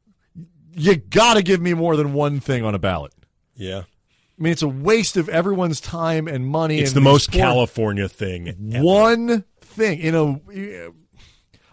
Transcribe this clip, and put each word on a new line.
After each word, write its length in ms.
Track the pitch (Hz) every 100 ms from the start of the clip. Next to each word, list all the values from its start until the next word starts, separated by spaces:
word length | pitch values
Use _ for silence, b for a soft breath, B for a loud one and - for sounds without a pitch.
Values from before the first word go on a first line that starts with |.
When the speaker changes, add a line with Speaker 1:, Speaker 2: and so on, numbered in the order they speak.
| _ _ _ 170 170 _ _
Speaker 1:
You 240 | 175 160 175
gotta 460 | - 190 233 220
give 180 | 185 185
me 140 | 175
more 220 | 170 170 156
than 160 | 147
one 280 | 139 147 143
thing 240 | - 127
on 100 | 110
a 40 | 101
ballot. 340 | 98 87 69 _ _ _ _
Speaker 2:
Yeah. 240 | - 95 95
Speaker 1:
I 640 | 90 _ _ _ _ -
mean, 100 | 165
it's 100 | 170
a 60 | 151
waste 480 | 135 151 226 196 185
of 120 | 156
everyone's 520 | 165 175 190 180 151
time 460 | - 170 165 160 160
and 180 | 139 127
money 320 | 156 160 156
Speaker 2:
It's 120 | 143
Speaker 1:
and 60 | 135
Speaker 2:
the 40 |
most 240 | 139 143
Speaker 1:
support. 160 | - -
Speaker 2:
California 680 | 131 123 120 - 110 101 98
thing 400 | - 98 90 87 90 107
ever. 120 | 117
Speaker 1:
One 600 | 160 196 220 233 233 233 - _
thing. 400 | - - 220 160
You 120 | 160
know, 280 | 165 151 139 - 196 202 185 85 156 165 _ b b b b b